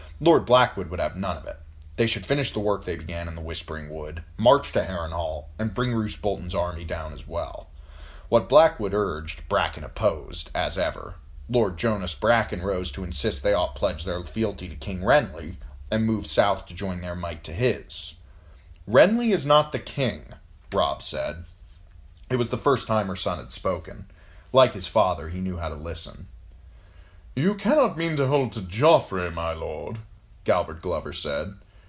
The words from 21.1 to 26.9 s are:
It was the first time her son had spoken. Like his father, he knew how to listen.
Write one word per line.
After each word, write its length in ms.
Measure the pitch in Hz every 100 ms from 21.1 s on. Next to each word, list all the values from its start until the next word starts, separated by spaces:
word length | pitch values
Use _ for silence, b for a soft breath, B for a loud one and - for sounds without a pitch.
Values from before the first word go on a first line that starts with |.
| 67 69 80 - - - - - - - - -
It 60 | 127
was 120 | 117
the 80 | 117
first 300 | 151 127 -
time 220 | 110 95
her 80 | 92
son 200 | 98 82
had 160 | 60
spoken. 540 | - 98 87 - - - b b b b
Like 220 | 131 123
his 140 | 98 -
father, 420 | 113 92 87 80
he 120 | 92
knew 180 | 92 85
how 100 | 82
to 60 |
listen. 520 | 76 82 - - - - - - - b b b